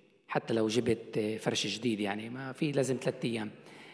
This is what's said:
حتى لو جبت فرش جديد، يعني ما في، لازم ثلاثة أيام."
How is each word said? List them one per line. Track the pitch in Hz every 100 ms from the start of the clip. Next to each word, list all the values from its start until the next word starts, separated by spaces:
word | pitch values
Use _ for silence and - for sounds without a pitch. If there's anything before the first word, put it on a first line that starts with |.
| - _ -
حتى | 147 -
لو | 113 110
جبت | 113 120 110 - 120
فرش | 107 107 - 113 107
جديد، | 101 120 104
يعني | 104 104 113
ما | 127 135
في، | 127 156
لازم | 143 127 123
ثلاثة | 139 - 123
أيام." | 113 107 - - - -